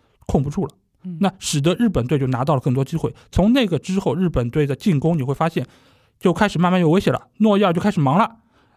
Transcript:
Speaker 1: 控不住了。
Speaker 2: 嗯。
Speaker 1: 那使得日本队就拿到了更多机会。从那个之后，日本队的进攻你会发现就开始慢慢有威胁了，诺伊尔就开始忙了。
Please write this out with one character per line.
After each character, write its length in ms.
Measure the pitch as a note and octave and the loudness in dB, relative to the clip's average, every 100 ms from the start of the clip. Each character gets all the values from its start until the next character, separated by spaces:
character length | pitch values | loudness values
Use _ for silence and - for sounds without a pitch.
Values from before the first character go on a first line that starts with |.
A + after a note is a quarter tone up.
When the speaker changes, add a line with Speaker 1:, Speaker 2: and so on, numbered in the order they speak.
| _ _ - | _ _ -4
Speaker 1:
控 140 | F3 | -2
不 80 | C#3 | -2
住 160 | D3 E3+ | -4 -6
了。 80 | - _ _ | -8 _ _
Speaker 2:
嗯。 140 | F#3 E3+ | -14 -4
Speaker 1:
那 140 | F#3+ - | -2 -2
使 200 | - D3 | -4 -2
得 140 | C#3+ F#3 | 0 0
日 140 | A#3+ | 0
本 160 | D#3+ B2 | 0 0
队 100 | D3+ | 0
就 100 | C3 | 0
拿 180 | B2+ C3+ | -2 0
到 100 | C#3+ | 0
了 60 | |
更 120 | C#3+ | 0
多 120 | B2+ C#3 | -2 -2
机 100 | E3 | -4
会。 180 | - - - | -6 -8 -6
从 220 | - F#3+ | 0 2
那 120 | C4 A3+ | 2 2
个 120 | D#3+ | -2
之 220 | - F#3 | -4 -4
后， 160 | F#3+ D#3+ | -2 0
日 140 | F#3 | -2
本 200 | D3+ A#2+ | -2 -2
队 160 | D3+ C#3+ | -2 -2
的 100 | C3+ | -2
进 240 | - D3+ | 0 0
攻 180 | D#3+ E3+ | 0 -2
你 60 | |
会 100 | B2+ | -2
发 160 | C#3 E3 | -2 -2
现 160 | E3+ B2+ _ _ _ _ _ | -2 -8 _ _ _ _ _
就 120 | F#3 | 0
开 160 | E3 F#3 | 2 0
始 100 | D#3+ | 0
慢 140 | F3+ | 0
慢 80 | F#3 | 2
有 100 | E3+ | 4
威 120 | F3 | 2
胁 100 | - | 2
了， 160 | B2+ - - | -2 -4 -2
诺 180 | G#3+ G3 | 2 4
伊 60 | |
尔 100 | G3+ | 2
就 80 | E3+ | 0
开 100 | G3 | 0
始 80 | F#3+ | 0
忙 180 | C#3+ E3 | 2 2
了。 200 | A3 - _ _ _ | 0 -6 _ _ _